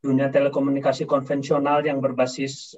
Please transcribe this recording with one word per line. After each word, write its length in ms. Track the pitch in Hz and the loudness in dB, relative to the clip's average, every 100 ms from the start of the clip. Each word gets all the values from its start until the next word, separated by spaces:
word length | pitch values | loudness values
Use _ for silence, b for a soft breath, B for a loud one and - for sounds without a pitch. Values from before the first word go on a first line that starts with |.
dunia 240 | 135 131 139 | 0 0 2
telekomunikasi 760 | 139 139 139 139 139 139 131 151 | 2 2 0 0 0 0 -2 0
konvensional 800 | 143 135 139 135 147 143 147 151 | 0 0 -4 0 0 2 2 2
yang 160 | 139 | -2
berbasis, 720 | 131 123 127 - 135 - - | -2 0 -2 -2 -8 -8 -18